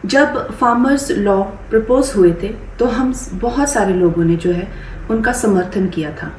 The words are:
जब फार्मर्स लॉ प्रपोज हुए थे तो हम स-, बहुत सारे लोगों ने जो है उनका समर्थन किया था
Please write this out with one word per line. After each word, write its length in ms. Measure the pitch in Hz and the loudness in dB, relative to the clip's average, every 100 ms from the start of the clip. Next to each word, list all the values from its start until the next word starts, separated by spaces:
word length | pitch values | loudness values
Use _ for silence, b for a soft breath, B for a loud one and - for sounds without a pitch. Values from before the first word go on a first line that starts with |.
| 185 | 2
जब 440 | 269 - - - | 2 2 0 -6
फार्मर्स 600 | - 240 - 269 277 - | 0 2 2 2 2 0
लॉ 320 | - 202 196 | 0 2 2
प्रपोज 720 | 196 - - 220 220 254 269 208 | 0 -8 -2 0 2 2 2 4
हुए 160 | 175 170 | 4 4
थे 60 | 202 | -6
तो 380 | - - - 240 | -8 -12 -2 0
हम 260 | 233 254 | 2 0
स-, 180 | 247 - | -2 -8
बहुत 380 | 185 240 247 285 | -4 -2 0 0
सारे 240 | 254 196 | 0 2
लोगों 300 | 185 175 170 | 4 2 2
ने 120 | 165 165 | 2 2
जो 160 | 180 | 0
है 200 | 175 196 B B B - | -2 -4 B B B -4
उनका 220 | 226 240 | -2 0
समर्थन 540 | 247 214 190 - 208 185 | 0 2 2 0 -2 -2
किया 240 | - 151 | -2 -6
था 220 | 156 - | -8 -12